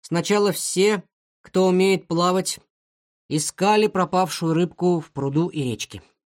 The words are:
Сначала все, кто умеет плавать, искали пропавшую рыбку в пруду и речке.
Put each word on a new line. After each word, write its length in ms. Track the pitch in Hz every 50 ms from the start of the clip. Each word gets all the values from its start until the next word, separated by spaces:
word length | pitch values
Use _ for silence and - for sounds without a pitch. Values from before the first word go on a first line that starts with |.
Сначала 500 | _ - 160 170 165 - 202 208 208 202
все, 520 | 170 - - - - 180 190 208 214 185 - _ _ _ _ _ _ _
кто 260 | _ - - 185 185
умеет 400 | 185 180 185 190 196 190 175 -
плавать, 520 | _ 165 170 175 175 185 185 - - - - _ _ _ _ _ _ _ _ _ _ _ _ _ _
искали 580 | 147 156 151 - _ - 185 202 214 214 214
пропавшую 680 | 208 - 190 180 - - 185 185 160 - - 170 160 160
рыбку 460 | 165 180 170 - - 175 180 175 165
в 120 | 151 -
пруду 360 | _ 139 135 139 139 151 175
и 140 | 175 - 156
речке. 400 | 135 123 110 107 - _ - 98 _ _ _ _ _